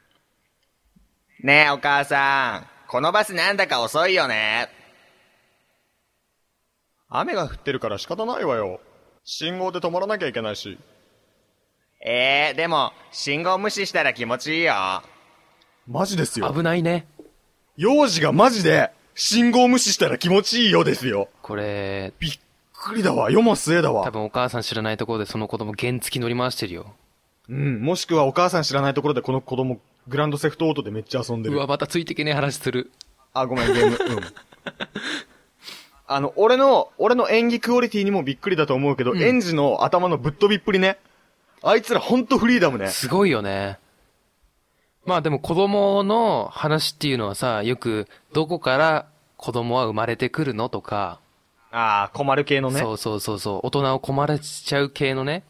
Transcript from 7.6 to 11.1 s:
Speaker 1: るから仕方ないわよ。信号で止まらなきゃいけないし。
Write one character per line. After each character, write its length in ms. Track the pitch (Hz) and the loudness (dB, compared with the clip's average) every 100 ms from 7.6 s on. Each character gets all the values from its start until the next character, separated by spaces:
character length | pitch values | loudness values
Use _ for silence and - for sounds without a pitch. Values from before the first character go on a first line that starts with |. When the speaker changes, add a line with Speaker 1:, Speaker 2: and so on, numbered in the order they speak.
| - | -8
Speaker 1:
る 80 | 131 | -6
か 80 | 110 | -6
ら 100 | 101 | -6
仕 80 | - | -8
方 200 | 175 226 | -8 -6
な 140 | 254 | -4
い 40 | |
わ 120 | 185 120 | -4 -4
よ。 240 | 98 92 _ _ _ _ | -4 -8 _ _ _ _
信 340 | - - 160 185 | -16 -10 -8 -6
号 140 | 185 | -6
で 60 | 175 | -4
止 120 | 170 | -4
ま 100 | 175 | -4
ら 60 | 196 | -4
な 120 | 208 | -4
き 60 | |
ゃ 20 | 156 | -4
い 60 | |
け 100 | 117 | -4
な 100 | 110 | -6
い 40 | 101 | -8
し。 220 | 104 90 _ _ _ | -12 -16 _ _ _